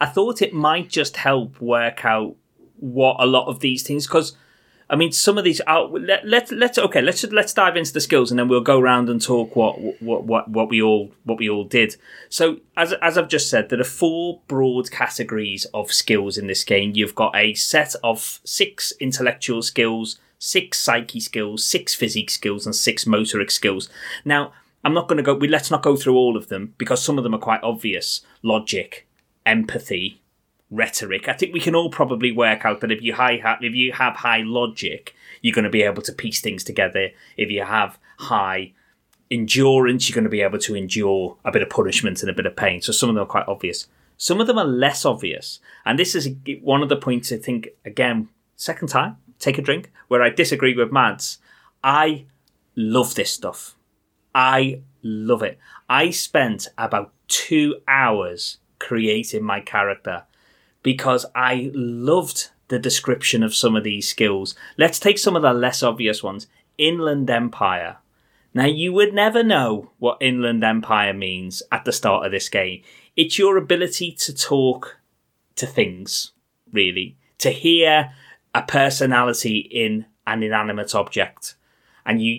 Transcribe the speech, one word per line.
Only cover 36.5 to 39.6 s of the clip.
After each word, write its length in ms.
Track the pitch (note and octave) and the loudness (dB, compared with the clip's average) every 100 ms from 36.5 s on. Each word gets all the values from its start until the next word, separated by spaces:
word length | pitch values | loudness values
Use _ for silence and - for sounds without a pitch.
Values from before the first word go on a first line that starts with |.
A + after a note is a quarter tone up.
| F#2+ | -8
together. 460 | - G#2 F#2+ G2 F#2+ - _ - | -6 -2 0 0 -4 -6 _ -6
If 140 | G#2 | -4
you 140 | G2+ | -4
have 340 | G2 G#2+ G2 - _ - | -2 0 0 -4 _ -14
high 520 | - A2 F#2+ F#2+ F#2+ _ _ _ _ _ - | -2 0 0 -4 -8 _ _ _ _ _ -8
endurance, 760 | A#2+ A2 B2+ | -4 -2 2